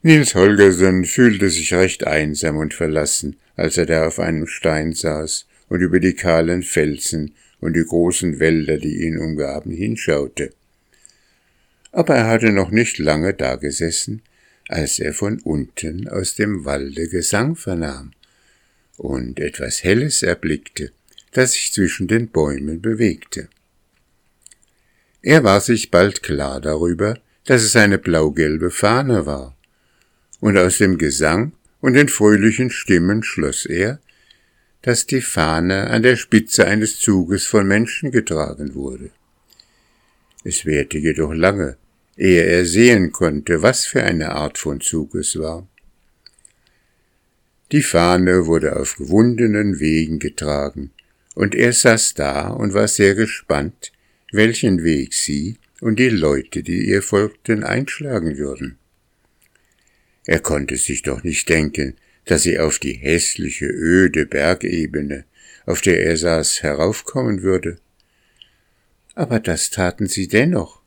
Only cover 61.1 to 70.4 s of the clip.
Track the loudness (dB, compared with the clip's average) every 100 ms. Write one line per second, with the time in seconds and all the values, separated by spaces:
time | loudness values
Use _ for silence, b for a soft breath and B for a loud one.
61.1 | -6 -4 -6 2 2 2 -2 -6 -8 _
62.1 | _ -2 0 2 0 0 -2 -6 -6 0
63.1 | 0 0 -4 -8 -6 -6 -2 2 4 4
64.1 | 0 -2 0 0 -2 -2 -4 -4 -6 -6
65.1 | -10 -14 b b b -6 -2 2 2 2
66.1 | 0 0 0 0 -2 -4 -2 -2 -2 -6
67.1 | -4 -2 -2 0 -2 -2 -10 _ _ b
68.1 | b b b b b b b b b _
69.1 | -8 -2 -2 -2 -4 -4 -2 -2 -2 -4
70.1 | -4 0 2